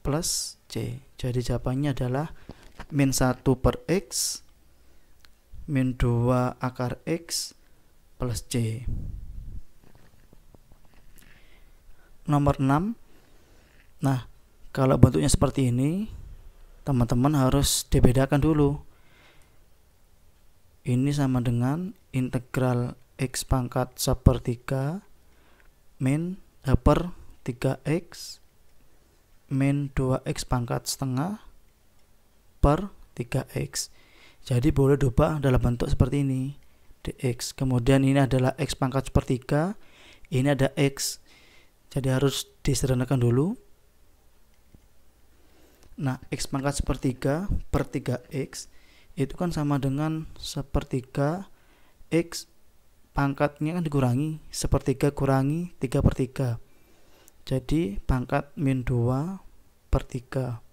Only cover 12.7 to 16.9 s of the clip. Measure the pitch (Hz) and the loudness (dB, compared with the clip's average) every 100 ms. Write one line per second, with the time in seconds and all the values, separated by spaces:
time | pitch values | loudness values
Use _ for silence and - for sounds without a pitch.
12.7 | 143 196 233 - - - - - - - | 2 0 -6 -14 -20 -20 -20 -20 -20 -20
13.7 | - - - 139 131 - - - - - | -20 -20 -4 -2 0 -4 -20 -20 -20 -10
14.7 | - 131 139 127 127 147 - 139 - 127 | 0 2 8 8 8 2 2 2 2 0
15.7 | 120 139 180 220 - - - - - - | 2 0 -2 -6 -10 -16 -18 -20 -20 -20
16.7 | - - | -12 -2